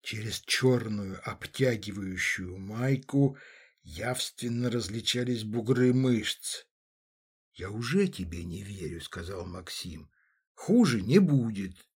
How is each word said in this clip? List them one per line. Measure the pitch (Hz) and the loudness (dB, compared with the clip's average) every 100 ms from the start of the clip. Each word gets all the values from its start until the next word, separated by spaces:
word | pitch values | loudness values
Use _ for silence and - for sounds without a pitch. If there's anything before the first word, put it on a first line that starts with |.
Через | - 110 110 104 | -8 -8 -6 -8
черную | - - 131 123 113 104 98 95 - | -4 2 4 4 0 -4 -6 -8 -10
обтягивающую | 110 - - 131 110 101 98 95 92 - - 90 92 | -10 -12 0 0 0 -6 -8 -6 -4 -2 -4 -6 -10
майку | 95 110 131 135 - 139 139 139 - - - _ | -8 -4 0 0 0 2 2 0 -18 -20 -20 _
явственно | 82 80 113 123 - - 120 117 123 | -18 -8 -6 -4 -6 -6 -4 -2 0
различались | 120 98 110 113 123 123 120 | 0 -2 -4 -2 -2 0 -2
бугры | 110 117 110 127 127 | -2 -4 2 4 6
мышц. | 127 131 117 107 - - - - _ _ _ _ _ _ _ _ | 6 4 2 0 -6 -8 -10 -14 _ _ _ _ _ _ _ _
«Я | - 92 | -12 -8
уже | 107 120 180 190 | -6 0 2 2
тебе | - 82 82 85 | 0 -6 -6 -6
не | 87 | -8
верю», — | 101 101 80 85 | -8 -8 -8 -8
сказал | - 98 87 95 90 | -10 -10 -8 -8 -8
Максим. | 90 87 - 90 80 - _ _ _ _ | -10 -12 -10 -10 -12 -16 _ _ _ _
«Хуже | - - 233 208 117 | -14 2 6 6 4
не | 95 170 | 6 6
будет». | 185 139 117 101 95 - - | 8 6 2 -2 -6 -8 -20